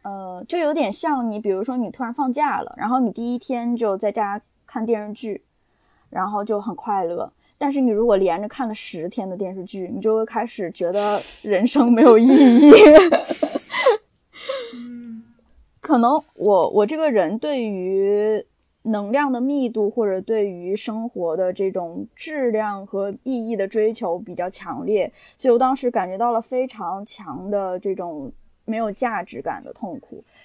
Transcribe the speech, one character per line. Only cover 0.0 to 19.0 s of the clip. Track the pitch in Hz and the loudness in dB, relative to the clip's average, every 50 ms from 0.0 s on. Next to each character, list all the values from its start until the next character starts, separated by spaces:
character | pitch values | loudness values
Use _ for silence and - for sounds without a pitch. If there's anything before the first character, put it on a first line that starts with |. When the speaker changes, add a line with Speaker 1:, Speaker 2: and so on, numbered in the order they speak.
Speaker 1:
呃， | - 202 196 196 190 185 185 180 214 | -16 -14 -14 -12 -14 -14 -14 -14 -12
就 | - 330 359 | -6 -4 -2
有 | 320 294 302 | -2 -2 0
点 | 330 262 196 | -2 -2 -4
像 | 208 - - 320 285 254 233 226 | -4 -4 -4 -4 -2 -2 -4 -6
你， | 208 214 | -6 -6
比 | 220 202 | -4 -2
如 | 185 190 | -2 -2
说 | 220 - - | -4 -6 -6
你 | 254 226 190 | -6 -6 -6
突 | - - | -8 -8
然 | 254 226 | -10 -8
放 | 240 - 269 262 | -6 -6 -4 -4
假 | 240 285 302 277 220 - | -2 -2 -2 -2 -4 -4
了， | - - - | -8 -10 -10
然 | - - 220 | -8 -4 -2
后 | 254 269 | -2 0
你 | 247 226 | -2 -2
第 | - - 233 240 | -4 -6 -8 -6
一 | 240 247 | -6 -8
天 | - - 254 240 233 233 240 | -6 -6 -6 -6 -4 -4 -4
就 | 233 233 208 196 | -2 -2 -2 -2
在 | 196 226 208 | -2 -4 -4
家 | 208 226 214 202 202 214 _ _ _ _ _ | -4 -4 -6 -6 -6 -10 _ _ _ _ _
看 | _ - 240 220 | _ -10 -6 -4
电 | 233 233 208 208 | -4 -4 -4 -6
视 | 214 | -10
剧， | 208 - 240 220 196 - _ _ _ _ _ _ _ _ _ _ _ _ _ - | -14 -12 -10 -10 -10 -12 _ _ _ _ _ _ _ _ _ _ _ _ _ -12
然 | - 185 190 202 | -8 -6 -6 -4
后 | 208 202 208 | -6 -6 -4
就 | 214 214 208 | -4 -4 -4
很 | 208 226 175 | -6 -8 -10
快 | - - - 202 196 175 | -8 -6 -4 -4 -2 -4
乐。 | 170 175 175 - - _ _ _ _ _ | -4 -6 -6 -8 -10 _ _ _ _ _
但 | - 294 277 | -6 -4 -4
是 | 277 277 | -2 0
你 | 262 240 | 0 0
如 | 208 208 233 | 2 2 2
果 | 240 208 | 2 2
连 | 190 190 180 165 180 | 2 2 0 -2 -4
着 | 208 214 | -6 -8
看 | - - 254 220 | -8 -8 -8 -8
了 | 214 | -8
十 | - - - - 170 160 180 | -10 -12 -12 -12 -10 -10 -10
天 | - 240 190 190 | -8 -8 -8 -8
的 | 180 | -8
电 | 196 240 180 190 | -8 -8 -8 -10
视 | 190 175 | -12 -14
剧， | - - 196 180 190 - | -12 -12 -12 -10 -10 -8
你 | 202 | -4
就 | 196 220 220 | -2 0 0
会 | 220 220 | 0 -2
开 | 220 - 220 226 | -4 -4 -6 -6
始 | 233 - - 190 165 | -6 -8 -10 -10 -8
觉 | - - 175 170 | -8 -6 -4 -4
得 | 185 208 208 208 208 170 - - - - | -2 -2 -2 -2 -2 -4 -6 -10 -16 -10
人 | - 208 202 185 214 | -4 -2 0 2 2
生 | 240 - 285 240 240 | 2 2 2 4 4
没 | 240 226 | 6 8
有 | 302 254 226 226 | 8 10 10 8
意 | 233 | 8
义。 | 262 269 311 277 247 233 262 302 294 | 8 8 8 8 8 8 10 12 12
<laughs> | - - 427 302 302 311 370 330 320 - - - - - - - - - - - - 988 - 539 415 453 _ _ _ _ _ _ - - - - 539 523 480 466 466 | 12 12 12 12 12 12 10 8 4 0 0 -2 -6 -4 -4 -4 -4 -6 -8 -8 -4 0 2 2 2 0 _ _ _ _ _ _ -20 -18 -12 -10 -10 -10 -10 -12 -14
Speaker 2:
嗯。 | 240 240 240 240 240 240 233 226 226 - _ _ _ _ _ _ _ _ _ _ _ | -16 -16 -16 -16 -16 -16 -16 -16 -16 -18 _ _ _ _ _ _ _ _ _ _ _
Speaker 1:
可 | - - 269 240 | -2 0 2 4
能 | 233 240 - 208 - _ _ | 4 4 2 0 -2 _ _
我， | - - 208 202 180 151 - | -2 2 4 4 4 2 2
我 | - 208 208 | 2 2 2
这 | 220 311 | 0 0
个 | 311 320 294 | -2 0 0
人 | 233 202 175 160 202 233 | 2 2 0 0 -2 -4
对 | - 302 285 254 | -4 -4 -4 -4
于 | 233 214 202 185 180 185 190 190 196 202 208 208 208 214 214 208 - _ _ _ _ _ _ _ | -4 -4 -6 -6 -4 -2 -2 0 0 0 0 0 0 0 -2 -4 -6 _ _ _ _ _ _ _
能 | - 220 220 208 | -6 -4 -4 -4